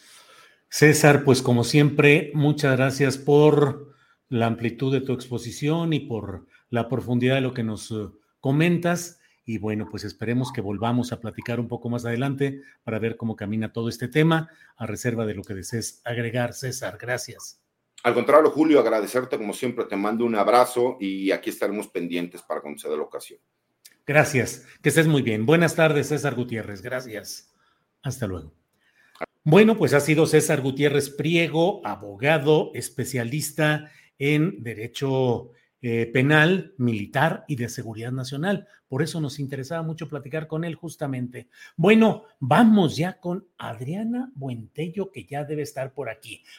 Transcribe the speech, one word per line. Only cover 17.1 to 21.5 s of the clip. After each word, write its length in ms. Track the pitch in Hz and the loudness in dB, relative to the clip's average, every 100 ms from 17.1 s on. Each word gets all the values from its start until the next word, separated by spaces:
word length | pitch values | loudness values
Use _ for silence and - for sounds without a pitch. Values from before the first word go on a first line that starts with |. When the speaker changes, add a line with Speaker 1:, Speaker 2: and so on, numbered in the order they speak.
| 123 - - - - _ _ _ _ | -8 -8 -16 -18 -20 _ _ _ _
Speaker 2:
Al 100 | 120 | -2
contrario, 380 | 117 117 147 151 | 0 4 6 6
Julio, 260 | 139 160 143 | 4 6 6
agradecerte 580 | 110 110 101 127 123 143 | 6 2 0 -4 -4 -6
como 160 | 104 | -6
siempre, 340 | - 127 120 - | -6 -6 -4 -4
te 100 | 101 | -2
mando 280 | 104 113 | -2 0
un 120 | 117 110 | 0 2
abrazo 600 | 101 120 123 120 123 127 | 4 4 4 2 -2 -2
y 320 | 98 95 95 | -6 -4 -2
aquí 180 | - - | -2 -4